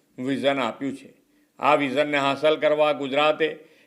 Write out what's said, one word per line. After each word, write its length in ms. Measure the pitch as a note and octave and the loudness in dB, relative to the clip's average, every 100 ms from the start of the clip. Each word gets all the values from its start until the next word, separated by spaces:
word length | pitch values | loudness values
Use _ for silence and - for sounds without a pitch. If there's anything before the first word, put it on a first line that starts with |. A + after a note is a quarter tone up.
| _ - C3 | _ -10 -6
વિઝન 320 | C3+ C3+ C#3 | -2 0 0
આપ્યું 380 | A#2 - C#3 - | -2 -4 -8 -10
છે. 180 | - _ _ _ _ _ | -16 _ _ _ _ _
આ 160 | C3+ | 2
વિઝનને 440 | D3 C#3 B2 D3 C#3+ | 2 2 -2 0 0
હાંસલ 380 | C#3 C3+ D3+ D3+ | 0 0 0 2
કરવા 360 | D3+ D3+ D3+ | 2 2 2
ગુજરાતે 680 | C#3 C#3 C#3 D3+ D3+ D#3 - - _ | 0 -2 0 2 2 -2 -4 -16 _